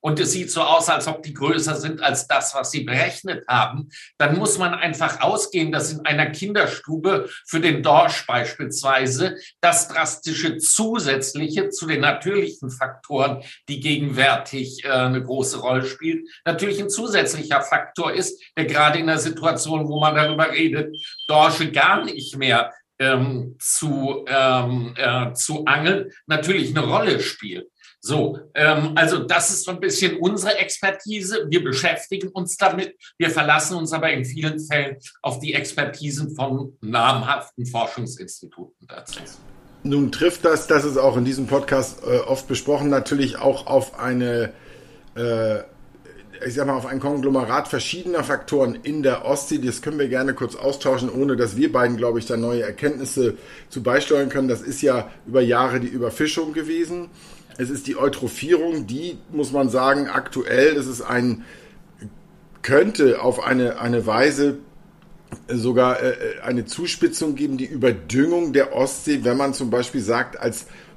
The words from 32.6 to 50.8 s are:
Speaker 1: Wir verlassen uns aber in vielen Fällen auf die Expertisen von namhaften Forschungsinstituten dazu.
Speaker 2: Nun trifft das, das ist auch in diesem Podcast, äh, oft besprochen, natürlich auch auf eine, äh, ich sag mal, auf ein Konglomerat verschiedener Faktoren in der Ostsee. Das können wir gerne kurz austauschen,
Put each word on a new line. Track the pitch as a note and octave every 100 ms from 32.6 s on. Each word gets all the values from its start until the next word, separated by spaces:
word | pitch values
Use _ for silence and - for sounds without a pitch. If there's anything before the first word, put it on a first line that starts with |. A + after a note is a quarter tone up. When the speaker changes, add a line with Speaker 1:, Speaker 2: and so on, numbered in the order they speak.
| F#3+ F#3 F3+ - - _
Speaker 1:
Wir | E3
verlassen | D#3+ D3 D3+ D3+ F3+
uns | D#3
aber | D#3+ D#3+
in | C3+
vielen | B2+ D3+ D#3 D#3
Fällen | - D3 C#3 C3+ - -
auf | C3+ B2+
die | D3
Expertisen | D3 D3+ - C#3+ - D3+ - D3+
von | - C3 C3 - -
namhaften | G#2+ A#2 A#2 B2+ A#2 C#3 - - B2
Forschungsinstituten | A#2+ A2+ - G#2+ - F#2 - - - F2+ _ _
dazu. | - - - - - - - - -
Speaker 2:
Nun | C#3+ C#3+ C3+
trifft | - E3+ E3+
das, | F3 D#3 -
das | D#3
ist | C#3+ C3
auch | C3 A#2+
in |
diesem | B2 C3 A#2+
Podcast, | C#3 C#3 C3+ B2 -
äh, | - B2
oft | A#2 C3 -
besprochen, | B2+ - D3 C#3+
natürlich | C#3 C3+ C#3 C3 A2+
auch | C3+ C3+ -
auf | C3+ - -
eine, | B2 B2 B2 A#2+ A2 - - - - - - -
äh, | A#2+ A2+ A2 G#2 - - - - - - G#2 - B2
ich |
sag | A#2+ C#3
mal, | C3+
auf | B2+
ein | C3+
Konglomerat | C#3 D3 C3+ C3+ A#2 C3+ D3
verschiedener | C3+ - E3+ F3+ E3+
Faktoren | C3 C#3 - D3 B2+ A2
in | - D3+
der | C3+ -
Ostsee. | - C#3+ - D3+
Das | B2 A2+
können | - D3+
wir | C#3
gerne | B2+ C3+
kurz | B2+ B2
austauschen, | - C3+ C#3